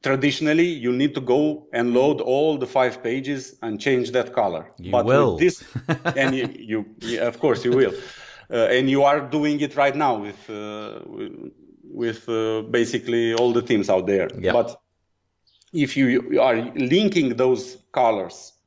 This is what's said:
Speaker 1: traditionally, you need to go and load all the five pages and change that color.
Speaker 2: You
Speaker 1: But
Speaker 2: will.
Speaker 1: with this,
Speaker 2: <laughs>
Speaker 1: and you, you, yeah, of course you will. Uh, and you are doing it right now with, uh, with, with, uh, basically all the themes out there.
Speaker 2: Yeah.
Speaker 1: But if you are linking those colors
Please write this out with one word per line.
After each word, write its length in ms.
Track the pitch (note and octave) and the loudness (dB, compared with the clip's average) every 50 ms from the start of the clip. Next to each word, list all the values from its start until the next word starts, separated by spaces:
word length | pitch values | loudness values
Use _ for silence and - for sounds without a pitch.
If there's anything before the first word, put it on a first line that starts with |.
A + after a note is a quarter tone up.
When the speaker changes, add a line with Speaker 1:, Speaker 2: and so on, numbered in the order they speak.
| - | 0
Speaker 1:
traditionally, 640 | C3+ C3+ C3+ C3+ D3 C#3 - D#3 D3+ D3+ E3 E3+ F3+ E3 C#3+ A#2 | 0 0 2 0 0 0 0 0 0 2 2 2 2 0 -4 -2
you 60 | B2 | -2
need 220 | B2 B2+ C#3 D3 C#3+ | 0 0 0 0 -2
to 60 | C#3+ | -4
go 460 | C3 A#2+ A#2+ C#3+ D3+ D#3 D3+ D3+ - - - | 0 2 2 2 2 0 -2 -4 -10 -8 -4
and 200 | - A#2+ B2 A#2+ | -2 0 2 2
load 280 | B2 C3 C#3+ D3+ - | 4 4 4 2 0
all 360 | - B2+ B2+ C#3 D3+ D#3+ D3+ | 0 0 0 2 2 0 0
the 100 | C3+ B2+ | -2 -4
five 340 | B2 - C3+ B2+ B2 - - - | -2 0 0 0 0 -2 -4 -6
pages 520 | A#2 B2 C3+ C3+ C3+ C#3+ C3+ B2+ - - _ | -4 -4 -4 -4 -6 -8 -8 -8 -14 -18 _
and 180 | - A2+ G#2+ G#2 | -8 -8 -8 -4
change 300 | - C#3 C3 B2 A#2+ A2 | 0 0 0 0 0 0
that 220 | B2 B2+ A#2 B2 - | -2 -2 -2 0 -2
color. 380 | B2+ G#2+ G2 E2+ D#2+ D#2 - - | 0 0 0 -2 -6 -10 -12 -20
Speaker 2:
You 140 | - F2 F#2 | -16 -6 0
Speaker 1:
But 140 | A2 B2 A2+ | 0 0 2
Speaker 2:
will. 280 | A2 C3 C#3+ C#3+ A#2+ F2 | 4 4 4 4 2 2
Speaker 1:
with 60 | D2+ | 2
this, 220 | E3+ F3+ E3 - - - - B2 - - | 2 0 0 -2 -18 -12 -12 -10 -4 -4
Speaker 2:
<laughs> 260 | D#3 - - E3+ - | -6 -4 -4 -4 -2
Speaker 1:
and 200 | C#3 C3+ C3 C3 | 0 0 0 0
you, 120 | C3 A#2+ - - - - A2 | -2 -4 -6 -8 -12 -8 -6
you, 140 | G#2+ A2 G#2 - - - | -6 -6 -6 -8 -16 -12
yeah, 280 | - A2 A#2+ - - | -8 -6 -4 -2 -2
of 120 | A#2+ A#2 - | -4 -2 0
course 260 | - D3 A#2 G#2 - | 0 0 0 2 2
you 60 | B2 | 2
will. 220 | A#2+ C3 C3 F#2+ - - - - - - - - - - - _ | 4 4 4 4 2 -6 -14 -16 -20 -20 -20 -20 -20 -20 -12 _
Uh, 180 | - A#2+ A2+ - B2 | 0 2 2 4 4
and 120 | B2+ C3 C3+ | 4 4 4
you 140 | C3+ C#3 C#3+ | 4 4 6
are 160 | C#3 D3 D#3 | 4 4 2
doing 400 | D3 B2+ C#3+ D3+ D3 D3+ D3 C#3+ | 0 -2 -2 0 0 0 0 0
it 160 | D3 D3 - | -2 -2 0
right 200 | D3 C#3 C#3+ C3 | 2 2 2 2
now 200 | D3 D3+ C3+ A#2+ | 2 0 0 0
with, 320 | G#2 G2+ G#2 G2+ - - - | 0 -4 -10 -12 -16 -16 -14
uh, 500 | A2 G#2 G#2 G#2 G#2 G#2+ G#2+ G#2+ G#2 - - | -12 -10 -10 -10 -10 -10 -12 -12 -14 -14 -16
with, 260 | - G#2+ G#2 G#2 - - - - - - _ - - - _ - | -14 -12 -12 -12 -12 -12 -14 -16 -16 -18 _ -20 -20 -20 _ -20
with, 460 | - C#3+ B2 A#2 A#2 A2 A2+ - - | -16 -8 -4 -4 -4 -4 -6 -8 -6
uh, 320 | A#2 A2 A2+ A2 A2 A2 A2 A2+ | -4 -2 -2 -2 -2 -4 -4 -2
basically 640 | A#2 A#2+ A#2 A2 A#2+ C3 - - A#2 A#2 A#2 A2+ A2+ | 0 0 0 0 -2 -6 -4 -2 0 0 2 2 2
all 180 | A2+ B2 A#2+ | 2 2 2
the 100 | A#2 A#2+ | 2 0
themes 280 | A#2+ - B2+ G#2 F#2+ - | 0 2 0 0 2 2
out 160 | F#2+ F#2 F#2 | 2 2 2
there. 220 | G2 G2 F#2+ F2 - - - | 2 0 0 0 -2 -6 -4
Speaker 2:
Yeah. 140 | F#2 F2+ G2+ | -2 2 2
Speaker 1:
But 260 | A#2+ A2+ A#2 - - _ _ _ _ _ _ _ _ _ _ _ _ _ _ _ _ _ _ - | 2 0 0 -6 -16 _ _ _ _ _ _ _ _ _ _ _ _ _ _ _ _ _ _ -2
if 240 | E3 C#3+ C3 - | -2 0 0 2
you 420 | C#3 C3+ B2 B2 A#2+ A#2+ - D3 - | 2 2 4 2 0 0 0 2 2
are 180 | C3 C3 A#2 A2+ A#2+ B2 - | 4 4 2 0 -2 -6 -4
linking 600 | - C3 B2+ D3+ F#3+ A3 G3+ - F3 D3 B2+ A#2 | -4 0 2 2 2 2 2 2 2 0 0 0
those 420 | A2+ C3 B2+ B2+ A2 G2 - - - _ _ | 2 2 2 2 0 -2 -12 -16 -20 _ _
colors 640 | - - B2 A2+ A2 G2+ F#2 E2+ - - - - _ _ _ | 0 2 2 2 2 0 -4 -8 -12 -20 -20 -20 _ _ _